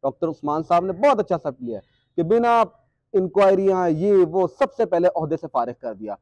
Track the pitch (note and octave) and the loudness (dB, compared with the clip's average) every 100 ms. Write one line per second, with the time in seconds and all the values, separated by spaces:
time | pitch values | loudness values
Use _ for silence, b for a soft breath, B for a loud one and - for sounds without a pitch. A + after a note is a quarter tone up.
0 | C#3 C3+ E3 D3+ C#3+ D3 D#3+ F3 F#3 F3 | -6 -6 -8 -6 -6 -6 0 -2 -2 0
1 | C#4 A#3+ G#3 E3+ D3+ B2+ B2 G#2 _ _ | 0 2 0 -4 -6 -10 -10 -12 _ _
2 | _ - E3 A3+ A#3 A#3 A3 _ _ _ | _ -6 0 2 2 2 0 _ _ _
3 | _ G3+ F#3 F#3+ G3 F#3+ G3 F#3 F3+ D#3 | _ -2 -2 2 4 4 2 0 0 0
4 | G3 G3 F3 F3+ F3+ - C4+ - A3+ F3 | 2 4 4 2 -2 -2 -4 -2 -2 2
5 | F3+ F3 D#3 D#3+ D3 C3 A#2+ A#2+ B2 G2+ | 0 0 -6 -6 -6 -4 -4 -8 -12 -12
6 | G#2+ G2+ | -12 -14